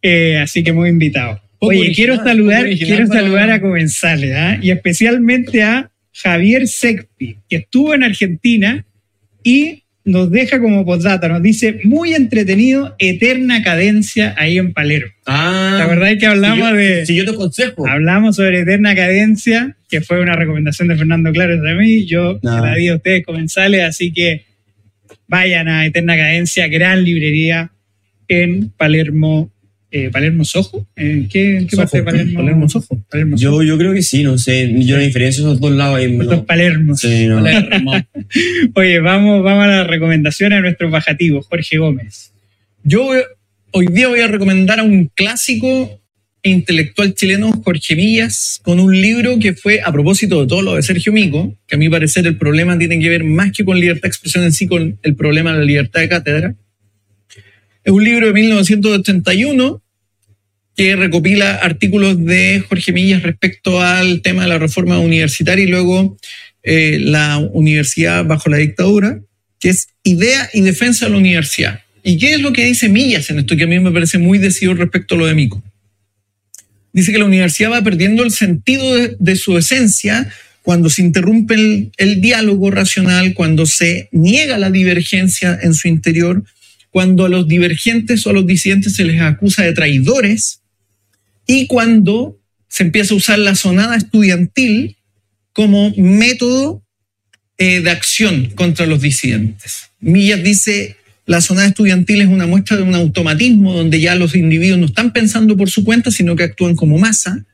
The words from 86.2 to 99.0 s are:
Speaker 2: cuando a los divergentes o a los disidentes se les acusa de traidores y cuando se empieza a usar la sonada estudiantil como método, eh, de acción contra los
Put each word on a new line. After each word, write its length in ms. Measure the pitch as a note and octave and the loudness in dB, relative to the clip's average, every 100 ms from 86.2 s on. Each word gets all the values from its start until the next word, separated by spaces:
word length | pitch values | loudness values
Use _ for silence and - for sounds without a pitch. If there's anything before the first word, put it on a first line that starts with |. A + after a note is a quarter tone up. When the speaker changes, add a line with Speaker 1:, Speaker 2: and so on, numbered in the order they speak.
| E3+ F#3 - _ _ _ _ | 0 -2 -6 _ _ _ _
Speaker 2:
cuando 340 | F#3 F#3 F#3 F#3 | -2 2 2 2
a 20 | |
los 180 | F3+ E3 | 0 2
divergentes 800 | F3 F3 E3 - A#3 A3 A#3 G#3+ | 2 0 -2 -2 -2 0 -2 0
o 40 | |
a 20 | |
los 140 | G3+ F#3 | 0 2
disidentes 480 | F#3 F#3+ G3+ G3 F#3+ | 0 2 0 0 0
se 80 | |
les 160 | F3 E3 | 0 0
acusa 420 | D#3+ D3+ G3+ F#3+ | 0 0 0 0
de 100 | F3 | 0
traidores 880 | E3 D#3 C#3 C3 C4+ G#3 A3 - - _ _ _ _ _ _ _ _ - | 0 0 0 2 0 0 -2 -4 -8 _ _ _ _ _ _ _ _ -2
y 200 | C4 B3+ | -2 0
cuando 720 | B3 A3+ A3+ F#3 G#3+ C4+ - _ _ _ | 0 4 4 4 0 -4 -10 _ _ _
se 140 | - | -4
empieza 300 | F3+ G#3+ G3+ | -2 0 0
a 20 | G#3 | 0
usar 200 | - G#3 | 0 0
la 160 | G3+ | 2
sonada 420 | G3 F#3+ F3+ A3 A#3 | 0 0 0 0 -2
estudiantil 1000 | - A3 G3+ F3 F3 - B3+ G#3+ C4 - _ _ _ _ _ | 0 2 2 2 0 0 0 0 -2 -10 _ _ _ _ _
como 420 | - G#3+ G3+ G#3 G3+ | -2 2 4 2 2
método, 840 | F#3 G3+ A#3 B3 B3 B3+ C#4 E4+ _ _ _ _ _ _ _ _ | 4 4 2 0 0 0 -2 -6 _ _ _ _ _ _ _ _
eh, 220 | F#3 F3+ | 0 2
de 80 | E3+ | 0
acción 600 | E3+ - - G#3+ E3 B2 | -2 -4 0 0 0 -2
contra 300 | - F3+ D#3 | -2 -2 0
los 160 | E3+ D#3 | 0 0